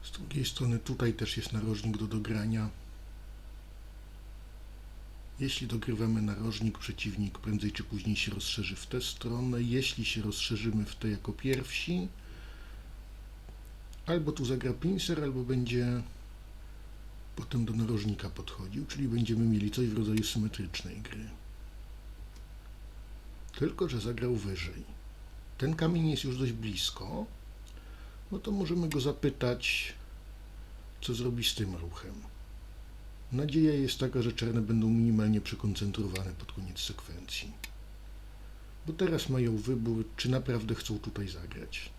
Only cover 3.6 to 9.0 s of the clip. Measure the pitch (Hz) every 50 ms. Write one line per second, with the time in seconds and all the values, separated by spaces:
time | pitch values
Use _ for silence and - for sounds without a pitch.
3.6 | - - - - - - - - - - - - - - - - - - - -
4.6 | - - - - - - - - - - - - - - - - 131 135 - -
5.6 | 127 113 117 113 107 127 113 107 113 110 113 110 107 104 104 104 110 113 107 -
6.6 | 113 110 - - - - 107 - - 107 95 - 104 98 - - - 107 104 104
7.6 | 104 104 - - - - - 101 - 107 104 - - 110 95 95 - - - -
8.6 | 101 98 98 - - - - 127